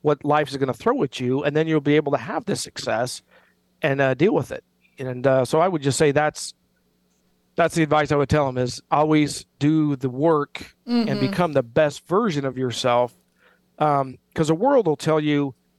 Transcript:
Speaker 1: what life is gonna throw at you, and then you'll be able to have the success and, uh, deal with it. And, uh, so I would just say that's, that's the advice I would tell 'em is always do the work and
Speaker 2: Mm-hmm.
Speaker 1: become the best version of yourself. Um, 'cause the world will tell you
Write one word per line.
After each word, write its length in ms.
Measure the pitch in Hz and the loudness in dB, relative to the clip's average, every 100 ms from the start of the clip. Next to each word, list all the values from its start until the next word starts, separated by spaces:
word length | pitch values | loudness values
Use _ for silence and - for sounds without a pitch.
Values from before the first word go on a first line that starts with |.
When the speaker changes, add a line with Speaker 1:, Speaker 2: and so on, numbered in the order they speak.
Speaker 1:
what 220 | 147 147 | -2 -2
life 240 | 147 147 147 | 0 0 0
is 60 | 135 | -2
gonna 140 | 135 | -4
throw 280 | 120 226 269 | -2 -2 0
at 160 | 151 - | -2 -4
you, 240 | 123 131 | -2 -2
and 140 | 151 147 | 0 0
then 100 | 160 | 0
you'll 140 | 156 | 0
be 160 | 143 147 | 2 2
able 160 | 147 | 2
to 60 | 139 | -2
have 260 | 117 165 | -4 -8
the 100 | - | -6
success 680 | 131 - - - 110 123 - _ _ _ _ _ _ | -6 -8 -10 -6 -4 -4 -8 _ _ _ _ _ _
and, 180 | 151 139 | -2 2
uh, 140 | 135 | 2
deal 180 | 127 185 | 2 2
with 200 | 165 120 | 2 -4
it. 100 | - - _ _ - | -10 -14 _ _ -12
And, 280 | 131 123 131 | -8 -2 2
uh, 180 | 131 | 2
so 160 | 123 160 | 2 2
I 80 | 180 | 0
would 140 | 170 | 0
just 160 | 139 123 | -2 2
say 140 | 156 | 2
that's, 420 | 143 151 - - - _ _ _ _ _ _ _ _ _ - | 2 0 -4 -14 -16 _ _ _ _ _ _ _ _ _ -2
that's 180 | 165 | 0
the 80 | 170 | 2
advice 300 | 156 151 147 | 2 2 2
I 40 | 147 | 0
would 120 | 139 | 2
tell 180 | 151 139 | 2 0
'em 100 | 127 | -2
is 220 | 123 113 - | -4 -6 -2
always 540 | 151 156 156 143 - - - | 2 4 4 2 -4 -14 -2
do 380 | 147 156 151 139 | 0 2 0 -2
the 120 | 131 | -4
work 640 | 123 160 156 139 - - _ - | 0 2 2 0 -10 -18 _ -4
and 220 | 240 220 | -2 0
Speaker 2:
Mm-hmm. 120 | 135 | 0
Speaker 1:
become 320 | 135 185 175 | -2 0 0
the 80 | 139 | 0
best 440 | 117 135 151 - - | -2 0 0 -2 -2
version 380 | 180 233 147 | 0 0 -2
of 120 | 135 123 | -4 -4
yourself. 600 | 127 117 127 120 123 _ _ _ _ _ _ - | -4 -2 2 2 2 _ _ _ _ _ _ -2
Um, 400 | 151 143 135 127 _ | 0 0 -2 -10 _
'cause 140 | - 156 | -2 0
the 60 | |
world 320 | 160 247 285 180 | 2 2 2 2
will 100 | 147 | -2
tell 220 | - 156 | 0 0
you 340 | 151 147 143 - _ | 2 0 -2 -6 _